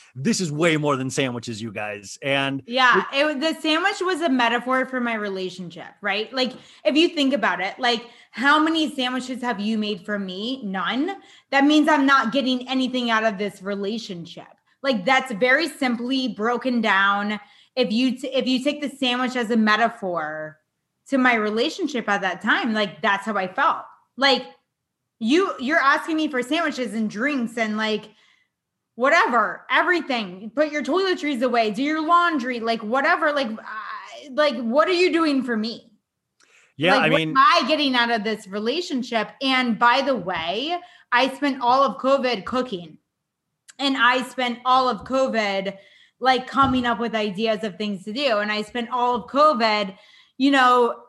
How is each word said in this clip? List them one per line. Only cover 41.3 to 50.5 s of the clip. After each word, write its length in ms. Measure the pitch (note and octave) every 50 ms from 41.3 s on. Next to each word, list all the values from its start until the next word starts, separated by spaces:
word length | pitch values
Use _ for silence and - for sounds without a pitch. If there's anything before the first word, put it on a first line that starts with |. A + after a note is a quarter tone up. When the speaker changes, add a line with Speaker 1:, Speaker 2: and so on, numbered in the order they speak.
| C4
Speaker 2:
spent 280 | - D4 C#4+ C4 C4
all 200 | B3 A#3+ B3+ C4+
of 160 | C#4 A#3+ - -
covid 460 | - C4+ C#4 C4 A#3+ B3 A#3 G3 -
cooking. 540 | - A#3 B3+ B3 B3+ G3 E3+ E3+ D#3+ - _ _ _ _ _ _ _ _ _ _ _ _ _ _ - - -
And 180 | C#4 C4+ C4+
I 260 | A3+ A#3 B3 B3+ C4
spent 360 | B3+ B3+ - C4 B3 B3 A#3 A#3 -
all 240 | B3+ B3+ C4 B3+ B3
of 160 | A#3 F3+ -
covid, 720 | - B3+ C4+ C4 A#3 G#3+ A3 G#3 G3+ G3 G3 F#3+ G3 G3 - - _ _ _ _ _ _ _
like, 280 | A#3+ C4 B3+ B3 B3+
coming 400 | - G#3+ C4+ C#4 B3+ B3+ B3+ A#3+
up 120 | A#3+ A#3 F#3+
with 160 | A#3 A3 A3
ideas 480 | G#3+ G#3+ G#3+ F3 G3+ A3+ A3+ G#3+ - A3+
of 120 | G3+ F3
things 280 | - G#3+ G#3 G3+ E3+ -
to 80 | G#3+
do. 260 | G#3 C#4 D4 B3+ G#3+ G#3
And 120 | G#3 G#3+
I 120 | G#3+ G#3+
spent 280 | G#3 - - A#3+ A#3 -
all 240 | B3+ A#3+ B3 B3 B3
of 160 | A#3 A#3+ -
covid, 680 | B3 C#4 D4+ D#4 D4+ A3 A#3 A3 G#3+ G#3 G3+ F#3+ F#3+ - - _ _ - _ _ _ -
you 120 | C4 C#4